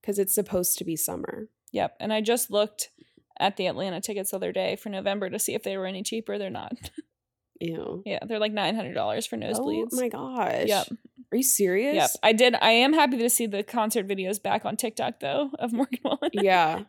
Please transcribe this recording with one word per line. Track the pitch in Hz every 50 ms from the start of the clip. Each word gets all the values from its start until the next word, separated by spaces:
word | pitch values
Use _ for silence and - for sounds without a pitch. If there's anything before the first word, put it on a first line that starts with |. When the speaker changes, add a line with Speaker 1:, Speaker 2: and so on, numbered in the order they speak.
| -
Speaker 1:
'Cause | - 202 202
it's | 196 196 -
supposed | 214 196 - - 180 180 - -
to | - 180
be | 170 165
summer. | 151 - - 175 - - - - - 220 - _ _ _ -
Speaker 2:
Yep. | - 202 180 - - _
And | - 208 220
I | 214
just | 220 214 233 247 - -
looked | 202 208 208 220 _ - - - _ _ - _ _ _ _ _ _ -
at | - 196 196
the | - 185
Atlanta | 180 - - 185 196 175 165
tickets | 190 - 208 202 190 -
the | -
other | 190 190 180
day | 180 190 185 185 180
for | - - 220
November | 202 190 185 202 196 208 196 185
to | - 220
see | - - -
if | 226 -
they | 202 196
were | 196 185
any | 185 196 185 208
cheaper. | - 220 226 220 - 202
They're | 208 202 190
not. | - - - - - - - - _ - - _ _ _ _
<laughs> | _ _ _ _ _ _ -
Speaker 1:
Ew. | - 170 165 - - - - 180 196
Speaker 2:
Yeah, | 214 190 - -
they're, | 208 226 214
like, | 214 214 214
nine | 208 196 - 220
hundred | 226 190 - -
dollars | - 98 104 107 220 226
for | - 247
nosebleeds. | 226 - 110 220 214 262 277 214 220 226 240 240
Speaker 1:
Oh | 254
my | 254 233
gosh. | - 240 254 262 254 240 202 - - - -
Speaker 2:
Yep. | 220 202 190 - - - - _ - _ - 254 _
Speaker 1:
Are | -
you | 233 262
serious? | - - - 202 185 180 196 240 277 302
Speaker 2:
Yep. | 190 143 127 - - -
I | 220 220
did. | 214 254 247 233
I | - - 220
am | 226 233 247 277
happy | 311 320 294 269 254 233
to | 233 240
see | - - 233
the | 220 196 196 208
concert | - - 240 214 220 220 240 190
videos | 190 202 190 185 185 208 196
back | _ 196 202 220 -
on | 196 208
TikTok, | - - 226 226 - - 254 233 _
though, | - - - 269 294 269 269 -
of | - 240
Morgan | 226 233 277 - 254 - -
Wallen. | 214 - - -
<laughs> | 370 -
Speaker 1:
Yeah. | 202 202 190 185 180 165 156 165 180 208